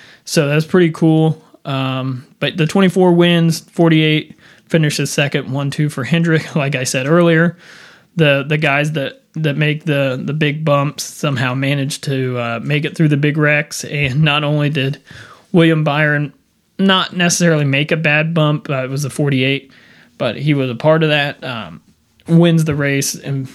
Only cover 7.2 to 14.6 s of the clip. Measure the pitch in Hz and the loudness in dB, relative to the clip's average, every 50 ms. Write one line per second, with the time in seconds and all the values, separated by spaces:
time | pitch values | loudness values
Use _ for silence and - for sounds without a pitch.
7.2 | 170 170 165 160 170 175 170 _ - - - - - - - - _ _ - 170 | 4 4 4 4 2 2 0 _ -16 -20 -20 -20 -20 -20 -20 -20 _ _ -2 2
8.2 | 156 143 139 139 135 147 151 151 156 143 139 143 151 151 151 147 135 - - _ | 2 4 2 2 0 -2 -2 0 0 2 2 2 0 -2 -2 -4 -6 -6 -8 _
9.2 | _ _ - 160 156 147 139 151 151 151 151 151 - 160 143 139 135 135 127 135 | _ _ -8 -4 -2 -2 0 0 0 0 -2 -2 -2 -2 0 0 0 -2 -2 -4
10.2 | - - - 156 156 147 147 156 160 156 143 143 139 147 - - - - - - | -4 -4 -2 -2 0 -2 -2 -2 0 0 2 2 0 -2 -4 -8 -12 -14 -10 -6
11.2 | - 147 139 117 131 127 123 135 139 135 143 139 135 143 - - - 147 135 131 | -4 -4 -2 -2 -2 -2 -2 -2 -2 -2 -2 -2 -2 -4 -6 -8 -6 -6 -4 -4
12.2 | 131 127 123 123 120 117 117 120 - 139 147 147 156 143 - - 165 147 147 143 | -4 -4 -4 -4 -4 -6 -6 -6 -4 -2 -2 -2 -2 -2 -2 0 2 2 2 2
13.2 | 143 147 143 160 151 147 151 147 151 - - - - - 151 147 147 127 120 151 | 0 0 0 2 2 2 2 0 -2 -4 -8 -12 -10 -8 -6 -4 -4 -2 0 0
14.2 | 160 147 143 151 151 147 151 147 | 2 2 0 0 0 -2 0 0